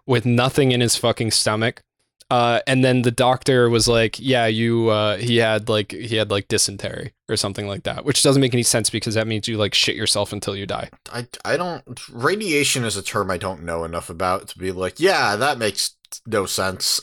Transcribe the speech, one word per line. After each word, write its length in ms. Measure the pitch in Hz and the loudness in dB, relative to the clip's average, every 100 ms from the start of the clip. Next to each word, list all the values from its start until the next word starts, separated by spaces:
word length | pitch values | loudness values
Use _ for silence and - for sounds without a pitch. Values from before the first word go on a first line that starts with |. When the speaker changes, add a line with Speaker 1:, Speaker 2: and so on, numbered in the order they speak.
| - | 0
Speaker 1:
with 180 | 120 123 | 2 2
nothing 440 | 120 131 147 131 | 2 2 4 4
in 80 | 123 | 4
his 120 | 117 - | 2 2
fucking 340 | 117 - 113 | 0 0 0
stomach. 500 | - 113 107 113 - _ _ _ _ - | 0 0 0 -2 -4 _ _ _ _ -2
Uh, 300 | 123 120 117 - | 2 2 2 2
and 180 | 131 | 2
then 180 | 131 127 | 4 4
the 100 | 123 | 2
doctor 580 | 117 127 127 - 127 120 | 2 2 2 2 4 4
was 160 | 117 110 | 4 4
like, 320 | 117 110 - | 4 2 0
"Yeah, 280 | 127 127 113 | 0 2 2
you," 420 | 110 117 117 113 | 2 2 2 2
uh, 280 | 107 107 98 | 2 2 0
he 200 | 120 117 | 0 2
had, 320 | 110 110 113 | 2 2 0
like, 240 | 107 101 | -2 -2
he 240 | 85 110 110 | -8 -4 -2
had, 120 | 101 | 0
like, 200 | 101 - | -2 0
dysentery 640 | 107 - 98 104 - - - - | -2 -2 -4 -8 -8 -12 -14 -6
or 80 | 110 | -4
something 320 | 101 98 101 | -2 -4 -8
like 160 | 95 | -6
that, 200 | - - | -6 -4
which 200 | 143 - | -2 2
doesn't 160 | 143 139 | 4 4
make 120 | 131 | 4
any 120 | 120 | 2
sense 260 | 117 117 107 | 2 0 0
because 240 | 110 117 | -4 -2
that 140 | 107 110 | -2 -2
means 180 | 110 - | -4 -4
you, 100 | 107 | -2
like, 180 | 101 | 0
shit 200 | - - | 0 0
yourself 380 | - 104 104 101 | 0 -2 -2 -2
until 240 | 104 - 98 | -6 -6 -6
you 100 | 95 | -6
die. 240 | 104 - - - | -6 -8 -14 -14
Speaker 2:
I, 160 | 123 123 - | -14 -12 -10
I 120 | 101 147 | -4 -2
don't, 280 | 180 156 - 120 - | -4 -8 -14 -18 -16
radiation 720 | 117 139 208 208 147 139 131 | -4 -2 -2 0 0 0 0
is 140 | 117 101 | -2 -4
a 60 | |
term 280 | 92 107 95 | -4 -2 -2
I 60 | 90 | -2
don't 240 | 95 82 | -4 -6
know 220 | 85 82 | -6 -4
enough 260 | 82 85 - | -4 -6 -8
about 380 | 85 92 95 - | -4 -2 -2 -6
to 100 | 90 | -8
be 140 | 92 | -6
like, 260 | 90 92 - | -4 -6 0
"Yeah, 380 | 180 160 117 104 | 2 2 2 0
that 200 | 139 123 | -2 0
makes 380 | 107 - - - _ - 113 | -2 -2 -6 -8 _ -18 -4
no 200 | 107 92 | -2 0
sense." 520 | - 95 92 - - | -2 -2 -2 -2 -2